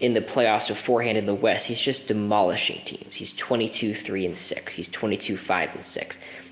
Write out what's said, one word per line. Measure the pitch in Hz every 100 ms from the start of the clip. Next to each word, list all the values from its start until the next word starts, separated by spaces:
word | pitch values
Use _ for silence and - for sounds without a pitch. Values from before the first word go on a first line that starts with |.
in | 123
the | 110
playoffs | - 131 113 107 -
beforehand | 104 - 117 120 110
in | 101
the | 101
West, | 110 101 -
he's | 117
just | 139 127 -
demolishing | 107 104 104 90 - - -
teams. | - - -
He's | - 107
twenty-two, | - - 120 110 - 110
three | 104 - 98 90
and | 87
six. | - - -
He's | - -
twenty-two, | - 107 95 - 95
five | - 90 78 -
and |
six. | - - - - - - -